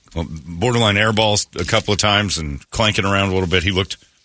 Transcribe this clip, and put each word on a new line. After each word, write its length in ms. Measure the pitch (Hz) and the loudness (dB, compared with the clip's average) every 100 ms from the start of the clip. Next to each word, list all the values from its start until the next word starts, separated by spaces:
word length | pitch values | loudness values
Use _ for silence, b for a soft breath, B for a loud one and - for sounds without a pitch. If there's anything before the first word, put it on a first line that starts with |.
| _ | _
well, 120 | 85 80 | -10 -8
borderline 640 | 80 73 85 120 120 110 101 | -10 -12 -4 0 2 2 2
air 160 | 110 | 2
balls 340 | 107 107 104 - - | 2 2 0 -2 -6
a 60 | |
couple 280 | - 110 101 | -2 0 0
of 60 | 101 | 0
times 380 | 104 101 101 82 | 2 2 0 -4
and 300 | 76 69 - | -6 -8 -8
clanking 340 | - 92 101 | -2 0 0
around 260 | 98 98 98 | 0 2 2
a 40 | |
little 140 | 92 92 | 0 0
bit. 140 | 90 | 0
He 80 | 92 | 0
looked, 260 | 92 98 - b b | -2 -2 -8 b b